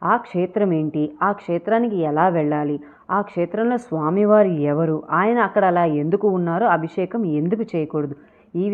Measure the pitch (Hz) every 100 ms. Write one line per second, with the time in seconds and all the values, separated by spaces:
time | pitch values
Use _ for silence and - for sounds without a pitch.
0 | 175 240 - 175 180 202 202 160 156 151
1 | 151 151 190 202 - 170 170 226 240 196
2 | 156 151 180 170 151 151 147 143 - -
3 | - 196 202 175 170 202 233 247 240 160
4 | 151 190 208 214 196 165 147 147 165 156
5 | - 160 208 240 196 214 190 175 170 147
6 | 151 196 208 185 170 170 226 170 165 -
7 | 180 233 196 151 165 214 226 165 151 156
8 | 147 143 - _ _ 170 202